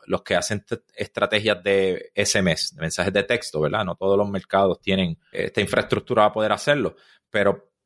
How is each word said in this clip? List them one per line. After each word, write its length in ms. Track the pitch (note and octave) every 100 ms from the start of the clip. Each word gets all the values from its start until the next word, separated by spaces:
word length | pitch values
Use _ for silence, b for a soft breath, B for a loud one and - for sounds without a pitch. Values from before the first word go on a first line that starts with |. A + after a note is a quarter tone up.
| -
los 160 | F2+
que 120 | -
hacen 300 | F2+ - G#2
te-, 180 | - - _
estrategias 680 | - G#2 - G2+ G#2+ G#2+ G2
de 480 | F#2+ G2 F#2+ F2+ -
S 240 | - G2+ G#2+
M 120 | F#2
S, 220 | D#2+ -
de 60 | -
mensajes 320 | E2 - F#2
de 100 | G2
texto, 380 | G2 B2 - D2+
¿verdad? 240 | D2+ G#2
No 100 | F#2+
todos 240 | E2+ F#2+ G2
los 100 | G#2
mercados 520 | G2 - G2 G2 -
tienen 380 | - F#2+ F2+ D#2+ _
esta 300 | F#2+ - -
infraestructura 640 | G2+ - - A2+ - A#2
para 80 | G#2+
poder 200 | A2 G#2+
hacerlo, 440 | G2+ - D3 F#2+ - b b _
pero 400 | A2 G2 F#2 _ _